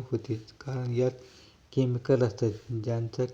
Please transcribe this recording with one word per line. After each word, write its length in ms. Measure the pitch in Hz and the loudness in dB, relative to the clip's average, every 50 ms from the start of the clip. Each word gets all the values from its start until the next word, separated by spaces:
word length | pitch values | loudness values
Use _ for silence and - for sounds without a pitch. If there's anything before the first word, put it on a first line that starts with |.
| 123 | -2
होते, 380 | - 120 110 - - 113 110 - - - - | -2 -4 -4 -2 -2 -6 -6 -6 -12 -20 -14
कारण 320 | - 135 131 127 127 123 120 | -10 -8 -6 -4 -4 -2 2
यात 280 | 123 127 127 127 - - - - - - - - - _ - - | 2 2 2 2 -2 -14 -20 -20 -20 -20 -20 -20 -20 _ -4 0
केमिकल 500 | 135 131 123 123 120 - - 135 120 127 | 2 2 2 2 0 2 2 4 4 4
असतात 480 | 110 - - 120 110 104 - - - 120 | 2 2 2 0 0 0 -2 -8 -6 -6
ज्यांचा 520 | 110 107 120 117 117 117 113 - - 127 123 | -4 -2 -2 -2 -2 -2 -4 -2 -2 -2 -2